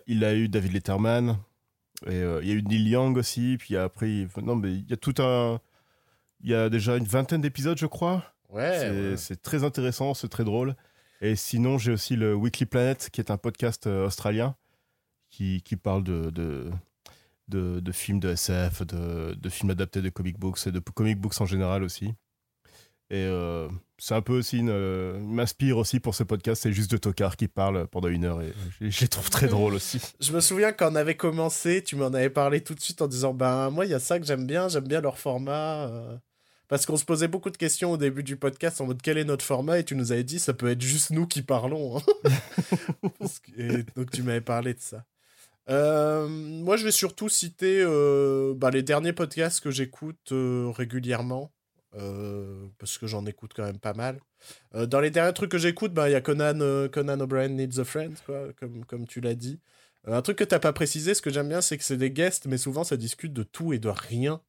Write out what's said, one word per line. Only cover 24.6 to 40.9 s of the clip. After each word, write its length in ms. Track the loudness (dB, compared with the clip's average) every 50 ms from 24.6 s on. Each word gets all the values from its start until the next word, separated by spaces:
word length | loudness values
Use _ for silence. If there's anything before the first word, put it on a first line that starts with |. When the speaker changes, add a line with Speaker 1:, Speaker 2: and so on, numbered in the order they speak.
| 2 2
Speaker 1:
euh, 480 | 2 0 0 0 -2 -2 -4 -4 -6 -6
il 80 | -6 -2
m'inspire 480 | 0 0 0 0 0 0 2 4 4
aussi 220 | 4 2 2 0 0
pour 140 | 0 0 -2
ce 80 | -2 0
podcast, 400 | 0 -2 0 0 0 0 0 0
c'est 100 | 0 2
juste 180 | 2 2 2
deux 80 | 0 0
tocards 380 | 0 0 0 2 0 0 0
qui 120 | 0 -2 -2
parlent 380 | 0 0 2 2 2 0 -2 -4
pendant 200 | -4 -2 0 0
une 160 | 0 0 0
heure 160 | 0 -2 -2
et 140 | -4 -6 -8 -8 -10 -10 -8 -6
je, 80 | -4 -2
je 120 | 0 2
les 80 | 2 2
trouve 200 | 0 0 -2 0
très 200 | 2 2 4 4
drôles 260 | 4 4 4 4 2
aussi. 260 | 0 -2 -4 -4 -6 -6 -8
Speaker 2:
<laughs> 100 | -8 -6
Je 120 | -4 -2 2
me 80 | 2
souviens 320 | 2 4 4 4 4 2 4
quand 200 | 4 2 4 4
on 20 |
avait 220 | 4 2 2 0
commencé, 640 | 0 0 0 2 2 0 0 -2 0 0 2 2 2 0
tu 140 | -2 -2
m'en 100 | 0 0
avais 240 | 2 2 2 2 2
parlé 320 | 4 2 2 4 2 2 0
tout 120 | -4 -8
de 60 | -8
suite 220 | -6 -6 -4 -2 -2
en 40 | -2
disant, « 260 | 0 0 0 0 0
Ben, 340 | 2 2 2 2 2 2 0
moi, 140 | 0 0 0
il 40 | 0
y 40 | 0
a 40 | 0
ça 200 | 0 0 0 0
que 40 | 0
j'aime 200 | 0 -2 -2 -2
bien, 220 | 0 0 0 0 0
j'aime 180 | 0 -2 0 0
bien 120 | 0 0 0
leur 160 | 0 -2 -2
format, 720 | -2 -2 -2 -2 -2 -2 -2 -2 -2 -2 -4 -4 -6 -6
euh. » 280 | -8 -8 -10 -12 -12 -14 -16 _ _ _ _ _ _ _ _ 0
Parce 160 | 0 0 2
qu'on 140 | 2 0 0
se 60 | 0
posait 220 | 0 0 2 2 0
beaucoup 200 | 0 -2 -6 -6
de 60 | -4
questions 360 | -2 0 0 0 2 0 0 2
au 40 |
début 260 | 2 2 0 0 0 -4
du 140 | -6 -4
podcast 440 | -2 -2 -2 0 0 -2 -2 -2 -2 -2
en 40 |
mode, « 140 | -4 -4 -2 0
Quel 140 | 0 2 2
est 60 | 2
notre 200 | 2 0 0 0
format ? » 340 | 0 0 0 2 2 2 2
Et 40 | 2
tu 120 | 2 0
nous 160 | 0 0 2 2
avais 100 | 2 0
dit, « 140 | 0 -2 -2
Ça 140 | 0 0 0
peut 160 | 2 2 0
être 120 | 0 2 2
juste 280 | 2